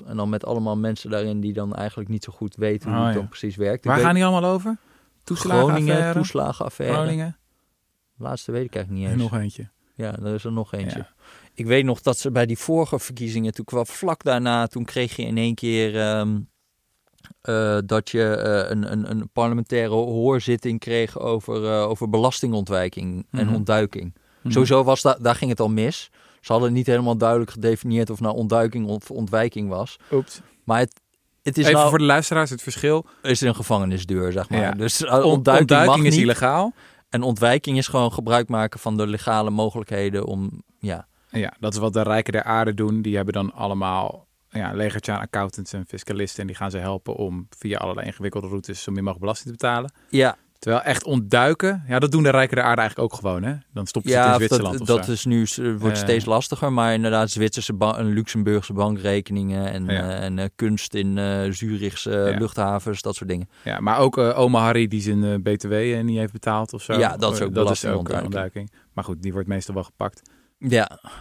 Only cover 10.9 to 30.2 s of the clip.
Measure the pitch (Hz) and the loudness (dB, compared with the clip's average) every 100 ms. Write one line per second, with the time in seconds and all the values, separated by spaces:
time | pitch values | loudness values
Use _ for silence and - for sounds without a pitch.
10.9 | - - _ - - - - 113 131 135 | -8 -12 _ -20 -20 -16 -8 2 4 4
11.9 | 117 139 120 139 123 117 117 - 165 156 | 0 -2 -2 0 0 0 0 0 0 0
12.9 | 135 - 123 117 113 110 113 110 123 117 | -4 -6 -8 -6 -2 -2 -4 -4 -4 -4
13.9 | - 185 160 147 123 123 117 113 127 113 | -4 -4 -2 0 0 2 0 0 -4 -6
14.9 | 131 123 - 117 113 117 113 120 113 110 | -4 -4 -4 -4 0 0 0 0 0 0
15.9 | 107 107 107 104 104 - _ _ _ _ | 0 0 0 0 -2 -6 _ _ _ _
16.9 | _ _ _ - - - 113 107 104 101 | _ _ _ -20 -12 -2 0 2 0 0
17.9 | 107 - 117 110 104 107 104 92 107 101 | -2 0 0 2 2 2 0 0 -2 -2
18.9 | 104 104 110 - - 117 117 113 120 113 | -2 -2 -4 -4 -2 0 0 0 0 2
19.9 | 110 120 117 127 131 123 117 120 113 120 | 0 0 2 2 2 0 0 -2 -4 -2
20.9 | 117 110 - 120 113 113 110 107 107 107 | 0 0 -2 -2 -2 -2 -4 0 0 0
21.9 | 110 110 110 123 - 123 107 95 92 90 | -2 0 4 2 2 -2 -2 0 0 -2
22.9 | 92 92 90 - 123 107 110 101 110 104 | -4 -6 -8 -6 -2 0 0 2 2 2
23.9 | - 87 - _ _ 131 123 127 131 131 | -4 -12 -14 _ _ 0 4 6 6 6
24.9 | 131 139 127 120 120 131 117 110 110 117 | 4 4 4 2 2 0 0 2 2 0
25.9 | - - _ _ _ - 113 123 123 127 | -4 -12 _ _ _ 0 2 2 2 2
26.9 | 120 120 113 113 117 113 110 113 113 120 | 2 2 2 2 2 0 -2 0 0 0
27.9 | 117 113 104 110 117 110 113 113 117 104 | 0 0 -2 -2 -2 0 2 2 0 -4
28.9 | 107 - 120 104 110 120 110 101 92 120 | -6 -6 -8 -2 0 0 -2 -6 -6 -8
29.9 | - - 139 | -12 -2 -2